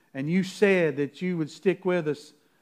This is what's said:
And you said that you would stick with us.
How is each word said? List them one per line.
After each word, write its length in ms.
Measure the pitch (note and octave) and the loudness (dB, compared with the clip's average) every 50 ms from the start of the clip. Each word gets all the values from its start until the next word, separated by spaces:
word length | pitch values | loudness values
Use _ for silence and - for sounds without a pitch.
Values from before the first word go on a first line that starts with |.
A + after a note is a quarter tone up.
| _ _ - | _ _ -10
And 160 | C3+ C3+ D3+ | -6 -4 0
you 140 | F3 F#3+ F3+ | 0 0 0
said 540 | F#3 - - G#3 G3 F#3+ F3+ E3+ D3+ C#3 | -2 0 2 4 4 4 4 2 0 0
that 240 | C#3 C#3+ C#3 - - | -2 -4 -4 -6 -6
you 160 | F3+ F3+ F3+ | -6 -4 -2
would 140 | E3 D#3 C#3+ | -4 -4 -6
stick 340 | - - - G3 E3+ F3 - | -8 -2 -2 -2 -2 0 -2
with 220 | F#3 F3+ F3+ D#3 | -2 -2 0 -2
us. 260 | D3+ C#3 - - - _ _ _ _ _ _ | -2 -6 -6 -10 -18 _ _ _ _ _ _